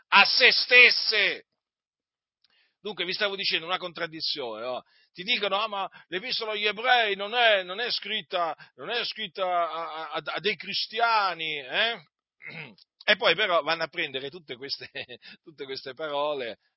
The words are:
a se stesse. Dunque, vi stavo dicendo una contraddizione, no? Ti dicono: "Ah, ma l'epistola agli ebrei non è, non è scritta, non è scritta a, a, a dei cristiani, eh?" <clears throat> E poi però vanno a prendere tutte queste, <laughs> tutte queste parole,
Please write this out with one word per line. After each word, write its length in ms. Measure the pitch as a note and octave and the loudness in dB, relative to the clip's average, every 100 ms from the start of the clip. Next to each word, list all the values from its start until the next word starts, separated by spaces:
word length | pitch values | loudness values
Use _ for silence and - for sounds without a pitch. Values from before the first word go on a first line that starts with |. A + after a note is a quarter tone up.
| _ | _
a 140 | F#3+ | 6
se 280 | G3 - A#3+ | 6 6 6
stesse. 960 | G3 - B3 A#3+ - - G#3+ F#3+ B2 - _ _ _ _ _ _ _ _ _ _ _ _ _ | 6 6 10 10 6 0 0 0 -2 -10 _ _ _ _ _ _ _ _ _ _ _ _ _
Dunque, 240 | G3+ F3+ | -10 -6
vi 80 | F3 | -4
stavo 220 | F#3 G#3 | -2 -2
dicendo 320 | G3 G3 F#3 D#3+ | -2 -2 -2 -2
una 120 | F3+ | -4
contraddizione, 840 | F3+ D#3+ E3+ D#3+ - D3+ B2 G#2+ | -4 -6 -8 -6 -8 -6 -6 -6
no? 220 | A#2+ B2 - _ _ | -6 -8 -10 _ _
Ti 120 | - | -8
dicono: 320 | F#3+ A#3+ G3+ G3 | -2 -2 0 -2
"Ah, 100 | A3 | -2
ma 240 | G3+ F#3 - - | -4 -6 -10 -10
l'epistola 460 | F3+ A#3+ - A3 | -8 -6 -6 -4
agli 140 | G#3+ G#3 | -2 -2
ebrei 500 | G#3 B3 B3 G#3+ G3 | 0 2 4 2 -2
non 180 | G3+ | -2
è, 300 | A#3+ A#3 G3+ | 2 4 4
non 160 | F3+ F#3+ | 0 -6
è 100 | A#3 | -6
scritta, 680 | - G3+ G#3+ E3 F#3 E3 C#3+ - - | -6 -6 -6 -4 -2 -2 -4 -12 -14
non 140 | D3+ | -6
è 140 | A#3 G#3 | -4 -4
scritta 380 | - G#3 G3 | -8 -10 -4
a, 680 | F#3 F3 E3+ D#3+ E3 D#3 D#3 | 0 0 0 -4 -6 -8 -6
a, 100 | D#3+ | -6
a 140 | D3+ D#3 | -6 -4
dei 160 | F3+ | -4
cristiani, 1040 | G3 F3+ F#3+ - A3 A#3 A3 F#3+ E3 D#3+ D3+ | -4 -6 -6 -6 -2 0 2 0 -2 -6 -6
eh?" 400 | B2+ E3 A3+ A3 D3 _ _ _ | -4 0 0 -2 -12 _ _ _
<clears throat> 400 | D#3 D#3+ C#3 G2 _ - | -18 -16 -16 -18 _ -4
E 140 | - G3+ | 0 4
poi 180 | A3 | 4
però 280 | E3 G#3 E3+ | 4 4 2
vanno 220 | D3 E3 | 2 0
a 40 | D#3+ | -2
prendere 420 | E3+ D#3 C3+ C#3 | -4 -4 -6 -8
tutte 260 | F3+ D3 B2 | -12 -14 -12
queste, 340 | C#3 - C3+ | -10 -10 -10
<laughs> 520 | C#3 B2+ A#2 - - | -12 -12 -14 -20 -20
tutte 220 | - D3 | -20 -14
queste 300 | C3+ C3 C3+ | -10 -10 -10
parole, 640 | B2+ D#3 C#3+ D3 C#3+ A#2+ G2+ _ | -10 -4 -2 -2 -2 -6 -10 _